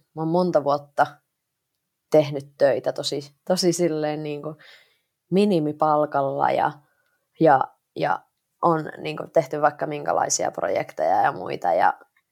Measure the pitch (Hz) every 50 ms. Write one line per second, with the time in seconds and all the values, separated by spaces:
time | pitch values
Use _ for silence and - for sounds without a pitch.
0 | _ _ - 156 160 160 165 180 180 180 156 151 135 143 143 147 143 - _ -
1 | 147 - - _ _ _ _ _ _ _ _ _ _ _ _ _ _ _ _ _
2 | _ - - 156 151 139 147 139 139 - _ - 143 139 120 - - - - -
3 | 131 - 139 147 139 - _ _ _ - 185 180 - 175 165 170 175 165 156 156
4 | 151 151 151 151 156 151 147 147 143 151 156 - - - - - _ _ _ _
5 | _ _ _ _ _ - 165 190 208 208 190 165 151 147 147 151 156 156 151 151
6 | 151 143 147 139 139 139 139 143 143 127 - - - 151 147 - _ _ _ _
7 | _ _ _ _ _ _ _ - 165 156 139 131 - - _ _ _ _ - -
8 | 156 143 - - - _ _ _ _ _ _ - - 170 165 156 151 - - -
9 | - 156 156 - - - - 170 156 - 156 151 151 147 - - - 156 147 147
10 | 143 - - - - - - - - - - - - 95 92 - - - - -
11 | 76 82 95 104 104 143 127 104 90 - 71 - - 87 85 90 98 90 - -
12 | - _ _ _ _ _